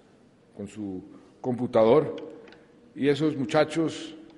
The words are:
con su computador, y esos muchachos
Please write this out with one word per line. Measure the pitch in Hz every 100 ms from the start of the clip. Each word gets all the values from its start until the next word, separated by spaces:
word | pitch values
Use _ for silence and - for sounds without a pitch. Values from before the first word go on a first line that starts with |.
| _ _ _ _ _ -
con | 101
su | - 101 92 - - - _
computador, | 131 117 123 117 113 147 147 - - - - - _ _ _ -
y | 139
esos | 139 156 135
muchachos | 120 151 151 165 156 - - - -